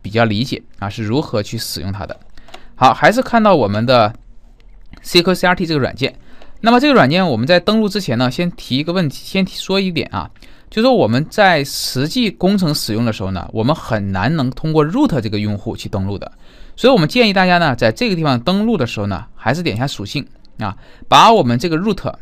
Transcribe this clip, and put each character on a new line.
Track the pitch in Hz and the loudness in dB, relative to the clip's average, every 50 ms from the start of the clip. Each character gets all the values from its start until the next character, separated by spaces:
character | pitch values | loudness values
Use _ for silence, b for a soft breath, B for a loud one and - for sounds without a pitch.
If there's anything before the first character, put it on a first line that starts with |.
比 | - 101 | -14 -2
较 | 101 113 120 | 2 2 2
理 | 113 104 101 135 | 2 2 -2 -2
解 | - - - - - - - | -4 -6 -10 -10 -16 -12 -8
啊， | 101 101 | -8 -8
是 | - - | -6 -6
如 | 110 104 113 143 | -4 -2 -2 -2
何 | 160 - - 107 | -2 -2 -4 -4
去 | 101 - - | -4 -4 -8
使 | 113 - - - 92 | -8 -8 -8 -8 -8
用 | 73 98 104 | -8 -8 -8
它 | 104 80 | -8 -10
的。 | - - - - - - B B B B B B B B | -12 -14 -16 -18 -18 -18 B B B B B B B B
好， | - 127 127 120 | 4 4 4 4
还 | - 147 160 | 6 4 4
是 | 208 254 | 4 2
看 | 254 - - 233 | -2 2 2 4
到 | 214 208 190 | 4 4 4
我 | 143 113 98 | 4 2 0
们 | 101 107 117 | 0 0 2
的 | 127 131 120 107 107 117 - - - - - - - - _ - - - - - - - - | 4 4 4 4 2 0 -8 -20 -20 -20 -20 -20 -20 -20 _ -20 -20 -20 -20 -20 -20 -20 -16
C | - - - 175 | -12 0 2 2
Q | 170 185 180 | 4 4 0
C | 180 - | 2 2
R | 180 180 | 0 0
T | 180 185 | 0 -2
这 | 160 160 | -2 0
个 | 143 | 0
软 | 123 - - | 0 -2 -2
件。 | 98 135 - - b b b b b b b b b | -4 -6 -6 -6 b b b b b b b b b
那 | - 226 | 2 4
么 | 233 240 | 4 6
这 | 277 302 | 6 6
个 | 269 | 6
软 | 220 147 123 | 6 6 4
件 | 156 185 190 | 4 2 2
我 | 170 123 | 0 0
们 | 107 120 | -2 2
在 | 147 180 | 2 2
登 | 175 175 - 214 220 | 2 4 2 0 2
录 | 214 | 0
之 | 202 196 208 | 0 -2 -4
前 | 190 - 120 | -4 -2 0
呢， | 117 127 123 | 0 0 0
先 | 123 - 175 175 | 0 -2 -4 -4
提 | - - - - 123 | -4 -8 -6 -4 -2
一 | 135 151 | -2 -2
个 | 170 | -2
问 | 170 190 175 | -2 -2 -2
题， | 139 - - - | -2 -4 -8 -16
先 | - - 190 190 | -4 -2 -2 -2
提， | 185 - | -2 -4
说 | - - - 190 196 | -12 -6 -2 -2 -2
一 | 196 185 | -2 -2
点 | 165 151 - - | -2 -4 -6 -4
啊， | - 101 76 - - b b b b b b b | -6 -8 -8 -8 -16 b b b b b b b
就 | - 214 | -4 0
是 | 226 | 2
说 | 262 254 | 4 4
我 | 202 131 | 4 2
们 | 107 113 127 156 | 2 2 0 -2
在 | - - - 202 190 175 147 139 | -2 0 2 4 4 4 2 0
实 | - - - - - - 127 135 | -4 -8 -8 -8 -6 -4 -4 -4
际 | 160 - 254 240 196 | -2 -2 -2 -2 -2
工 | - - - - 208 | -2 -2 0 0 0
程 | 196 185 147 151 | 2 0 0 -2
使 | - - - 107 | -2 -4 -4 -2
用 | 110 120 | -2 -2
的 | 117 | -2
时 | 107 - 101 | -2 -4 -6
候 | 95 | -6
呢， | 95 90 - - | -6 -6 -8 -6
我 | - 110 110 | -4 -2 0
们 | 131 160 | 0 -2
很 | - - - 120 107 101 101 | -2 -4 -4 -4 -4 -2 -4
难 | 95 92 95 - 165 | -4 -2 -2 -2 0
能 | 160 127 127 | 0 -2 -4
通 | 131 - - 156 | -4 -4 -6 0
过 | 156 156 147 | 2 2 0
root | 151 180 269 302 233 175 131 | 2 0 0 0 0 0 -2
这 | 104 | -2
个 | 110 104 104 | -2 -4 -4
用 | 104 104 104 | -2 -4 -4
户 | 95 - 110 - | -4 -6 -8 -10
去 | 98 - - | -8 -8 -6
登 | - 98 95 | -6 -4 -4
录 | 98 101 92 | -4 -6 -8
的。 | - - b b b b b b b b b | -10 -14 b b b b b b b b b
所 | - - | 2 4
以 | 247 277 | 4 4
我 | 208 | 4
们 | 151 147 | 2 0
建 | - 247 240 | 2 2 2
议 | 214 185 | 2 4
大 | 196 185 | 2 2
家 | 185 180 | 4 4
呢， | 175 170 151 123 | 2 2 0 0
在 | 113 127 113 | 2 0 0
这 | 113 - 247 226 | 2 0 -2 -2
个 | 185 | -2
地 | 165 156 | -2 0
方 | 147 127 120 | 0 0 0
登 | 117 180 185 196 214 | 0 0 0 0 0
录 | 233 233 | 0 0
的 | 190 123 | 0 -2
时 | 117 - 113 | -4 -4 -6
候 | 101 | -6
呢， | 101 95 80 110 - - | -6 -6 -8 -10 -14 -18
还 | - - 110 | -6 -4 -2
是 | 135 175 175 | -2 -2 -2
点 | 156 98 | -4 -4
一 | 113 | -2
下 | 131 | -4
属 | 139 - - 101 | -6 -6 -8 -12
性 | 98 - 143 - - - - - - - - | -8 -8 -10 -10 -10 -20 -20 -20 -20 -12 -10
啊， | 110 101 107 b b b b b b | -8 -8 -8 b b b b b b
把 | - 127 143 170 214 233 | 4 6 8 8 8 8
我 | 208 | 6
们 | 147 120 120 | 4 2 0
这 | 123 - | 0 0
个 | 175 160 | -2 -2
root | 156 190 220 190 - - - - - | 0 0 -2 -4 -2 -6 -10 -10 -10